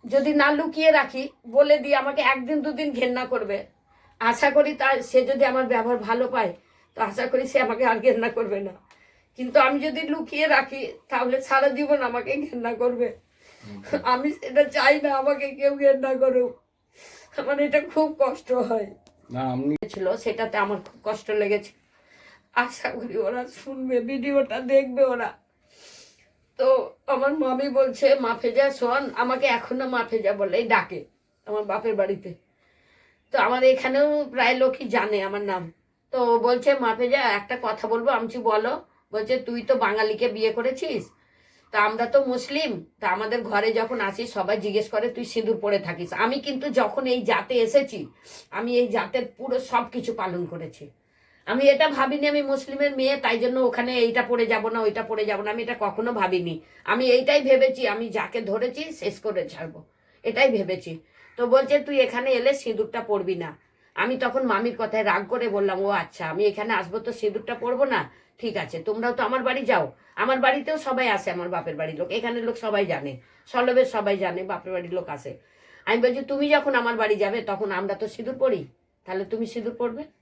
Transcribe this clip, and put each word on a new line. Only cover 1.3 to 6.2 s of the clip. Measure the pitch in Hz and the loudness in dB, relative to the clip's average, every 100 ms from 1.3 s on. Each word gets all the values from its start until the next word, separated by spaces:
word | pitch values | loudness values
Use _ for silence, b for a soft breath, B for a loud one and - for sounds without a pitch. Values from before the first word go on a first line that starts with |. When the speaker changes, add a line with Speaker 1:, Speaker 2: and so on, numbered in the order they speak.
| _ 240 | _ -2
Speaker 1:
বলে | 240 294 294 | 4 6 6
দিই, | 285 | 6
আমাকে | 277 269 285 | 2 2 2
একদিন | 254 262 247 302 | 2 2 0 -2
দুদিন | 285 262 302 | -2 -2 -4
ঘেন্না | 240 254 247 247 | -2 -2 -2 -2
করবে। | 247 202 202 - _ _ b b b | -4 -2 -6 -6 _ _ b b b
আশা | 226 233 285 | 0 4 4
করি | 277 294 | 6 4
তা, | 302 262 269 | 2 2 0
সে | - 254 247 | 4 2 4
যদি | 269 | 2
আমার | 262 254 | 2 2
ব্যবহার | 247 233 226 240 | 0 0 0 -2
ভালো | 208 233 | 0 0